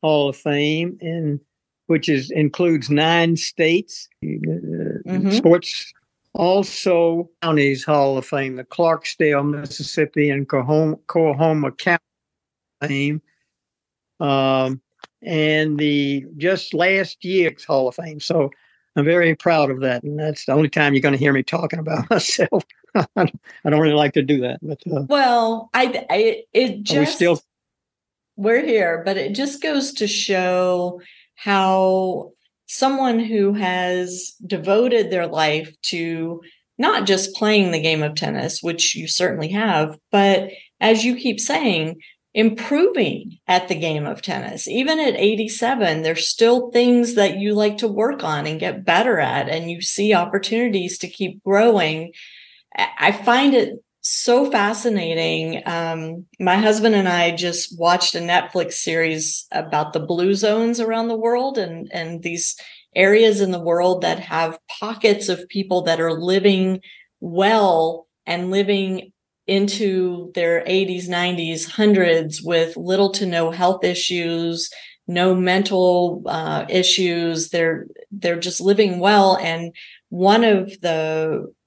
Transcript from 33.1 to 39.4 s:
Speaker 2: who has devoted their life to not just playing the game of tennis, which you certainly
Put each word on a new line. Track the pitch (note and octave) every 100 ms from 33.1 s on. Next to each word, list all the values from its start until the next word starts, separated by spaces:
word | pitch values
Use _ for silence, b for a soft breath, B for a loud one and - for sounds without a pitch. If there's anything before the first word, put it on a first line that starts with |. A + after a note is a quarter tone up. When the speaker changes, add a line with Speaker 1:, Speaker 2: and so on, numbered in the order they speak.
| A3+
Speaker 2:
who | A3+ A3 G3
has | G#3 F#3+ F3+ F3+ F3+ F3+ F3+ - - F3+
devoted | F#3+ D#3+ G3+ B3 A#3+ G3
their | F#3 E3
life | D3 D#3 D3+ D#3 -
to | - F3 E3 E3 E3 E3+ B B _ _
not | C#4 G#4+ G3
just | F#3+ G3
playing | - G#3+ G#3+ F#3+
the | E3
game | D#3+ D#3+
of | D3+
tennis, | D3+ - D3 B2+ -
which | E3+ E3+ -
you | - D#3+
certainly | - F3+ D#3